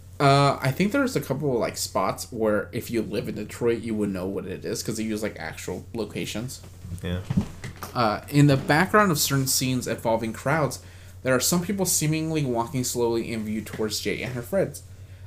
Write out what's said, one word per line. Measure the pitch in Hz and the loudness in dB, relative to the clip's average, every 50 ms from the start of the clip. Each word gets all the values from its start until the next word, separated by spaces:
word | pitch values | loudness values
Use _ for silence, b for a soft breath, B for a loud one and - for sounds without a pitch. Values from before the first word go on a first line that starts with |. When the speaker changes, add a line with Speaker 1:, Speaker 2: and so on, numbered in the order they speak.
| - - - - | -18 -20 -2 4
Speaker 1:
Uh, | 143 139 139 139 143 139 - - | 6 6 8 8 6 6 4 2
I | - 135 | 0 -2
think | 135 - 185 208 | 0 2 0 2
there's | - 285 277 247 - | 4 2 2 2 0
a | - | -2
couple | - - - 143 151 143 123 | -2 -2 -4 -2 0 0 2
of, | 113 | 2
like, | 90 73 - | 0 0 -2
spots | - - - - 104 95 104 - - - - | -4 -8 -4 -2 0 0 0 -2 -4 -8 -8
where | 127 110 110 107 104 101 - - | -4 0 2 2 2 2 0 -2
if | - 117 - - | -6 -6 -4 -2
you | 117 110 | -2 -2
live | 101 92 104 110 - | 0 0 -2 -4 -4
in | 110 104 | -4 -6
Detroit, | 107 104 - - - 120 117 117 110 | -6 -8 -10 -6 0 2 2 2 2
you | 107 113 110 | 0 -2 0
would | 107 104 101 | 0 0 0
know | 95 90 90 | 0 -2 -4
what | 98 98 92 87 | -4 -4 -4 -6
it | 92 90 73 - | -6 -8 -8 -4
is | 82 113 117 - | -4 -4 -4 -4
'cause | - 107 | -4 -4
they | 110 110 | -2 -2
use, | 110 107 107 107 | -2 -2 -2 -2
like, | 98 85 - | -4 -6 -6
actual | 82 80 - - - - 90 - - - - | -10 -10 -10 -8 -6 -6 -6 -6 -8 -8 -6
locations. | 113 104 104 - 107 87 - - 104 123 131 - - - - - - - - 87 - - | -6 -6 -4 -4 -6 -6 -4 -4 -6 -6 -6 -10 -12 -14 -18 -18 -16 -12 -12 -10 -8 -4
Speaker 2:
Yeah. | 87 90 90 92 - - - - - - - - - - - - - - | -4 -4 -4 -4 0 0 0 0 0 -6 -12 -12 -12 -10 -10 -12 -6 0
Speaker 1:
Uh, | 127 117 107 104 82 - - | 2 2 2 2 0 -4 0
in | 143 147 143 | 6 6 8
the | 147 139 | 8 6
background | 135 - - 147 156 185 190 - 214 208 190 | 4 4 2 4 4 4 6 6 6 6 6
of | 156 | 4
certain | 143 - - 143 135 131 | 2 2 2 2 2 2
scenes | 131 - - 135 127 131 123 110 | 2 0 0 2 2 0 0 0
involving | - 113 104 - 117 113 110 117 110 | -2 -4 -2 0 0 2 2 0 -2
crowds, | 104 - - 135 151 160 143 127 - - B B B B B B B B - | -6 -4 0 0 2 2 2 0 -2 -6 B B B B B B B B 0
there | 131 131 | 2 2
are | 123 | 4
some | - - 175 180 175 | 4 4 2 2 0
people | - 202 196 185 | 0 0 0 0
seemingly | 175 - - 156 151 156 160 160 160 160 156 143 | 0 2 2 2 2 2 0 0 0 0 0 0
walking | 127 120 113 117 120 - 127 123 | 2 0 0 -2 0 -2 -2 -2
slowly | - - 123 120 117 117 117 - 80 117 | 0 0 2 2 2 2 0 0 -2 -4
in | 110 107 | -4 -4
view | 107 107 110 | -2 -4 -4
towards | 101 - - - 110 107 - - | -4 -6 -4 -2 -2 -2 -2 -2
Jay | - 104 85 60 | -2 -2 -2 -2
and | - 123 127 | -4 -4 -6
her | 120 123 | -6 -6
friends. | - 196 196 156 - - - - B B B B B B B B | -2 0 0 0 0 -2 -10 -16 B B B B B B B B